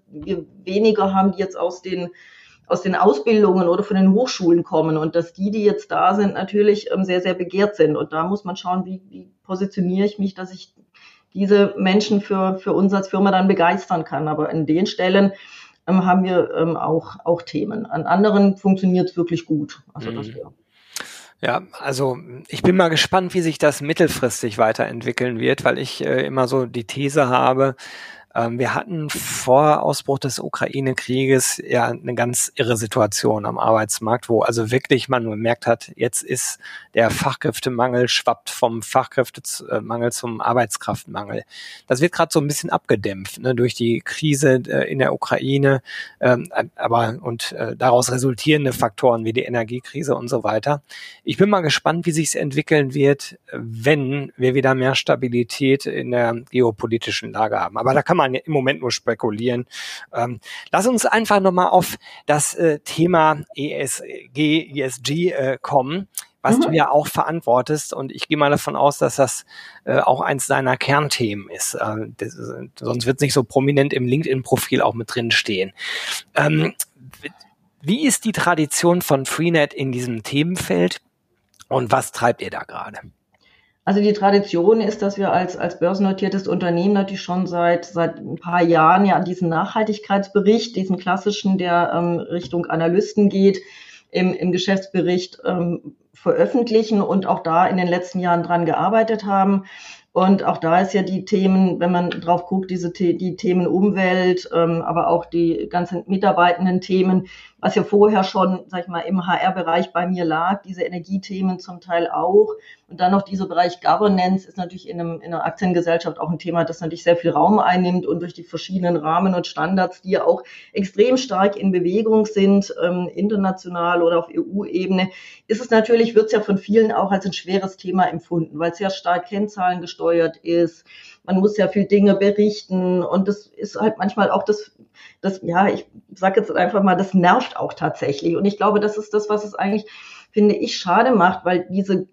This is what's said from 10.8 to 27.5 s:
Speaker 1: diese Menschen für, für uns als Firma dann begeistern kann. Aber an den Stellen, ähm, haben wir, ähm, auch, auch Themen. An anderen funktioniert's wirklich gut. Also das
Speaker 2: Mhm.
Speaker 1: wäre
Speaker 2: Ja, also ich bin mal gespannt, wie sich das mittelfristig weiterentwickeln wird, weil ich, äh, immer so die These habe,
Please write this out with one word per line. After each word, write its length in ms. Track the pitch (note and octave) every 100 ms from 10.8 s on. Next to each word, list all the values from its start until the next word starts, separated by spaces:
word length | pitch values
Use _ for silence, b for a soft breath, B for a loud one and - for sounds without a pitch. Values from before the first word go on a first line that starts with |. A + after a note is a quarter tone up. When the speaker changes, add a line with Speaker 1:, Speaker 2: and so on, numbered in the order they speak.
| _ b b b _
Speaker 1:
diese 400 | F#3+ G3 G3+ G3 -
Menschen 440 | F#3 G3 G#3 G3+
für, 380 | - F#3+ F#3+ F#3+
für 140 | G3
uns 200 | E3+ F#3+
als 140 | G3 F#3+
Firma 240 | F#3+ G3
dann 160 | F#3 F#3+
begeistern 560 | F#3+ E3+ F#3+ - F3
kann. 240 | D#3 C#3+ D#3
Aber 220 | D3+ D3+
an 160 | D#3+ D3+
den 200 | D#3+ G#3
Stellen, 460 | - F#3 G3 G3 B B B B B -
ähm, 180 | F#3 F3+
haben 180 | F#3
wir, 280 | F#3 F3+ - -
ähm, 220 | E3 D#3+
auch, 380 | - D#3+ - -
auch 180 | - E3+
Themen. 440 | - D3+ - A3 -
An 180 | D3+
anderen 520 | - F3+ G#3 G3+ G3 F#3+
funktioniert's 640 | G3 F#3+ F#3+ F3+ F3+ -
wirklich 280 | E3+ E3+ -
gut. 360 | D#3 - - _
Also 180 | - A2+
das 160 | A2+ A2
Speaker 2:
Mhm. 80 | A#2+
Speaker 1:
wäre 180 | - - _ B B B B B B _
Speaker 2:
Ja, 200 | - C3+ F#3+ -
also 380 | C#3 C3 C3+ B2+ - B2 -
ich 120 | -
bin 140 | F#3 F3+
mal 140 | E3+
gespannt, 440 | D#3+ - F#3 F3+
wie 80 | F#3
sich 160 | E3 D3
das 240 | D3+ C#3
mittelfristig 760 | C#3+ D#3+ E3 - B2 - A#2+ G#2
weiterentwickeln 840 | A2 A2+ A#2 A#2+ B2 A#2+ B2+ A#2
wird, 260 | B2 C3+ -
weil 140 | -
ich, 260 | C3 - D3
äh, 200 | C3 C#3+
immer 220 | C3+ B2
so 180 | C3+ B2
die 180 | B2 A2
These 440 | - C#3 D3 B2+
habe, 460 | B2+ B2+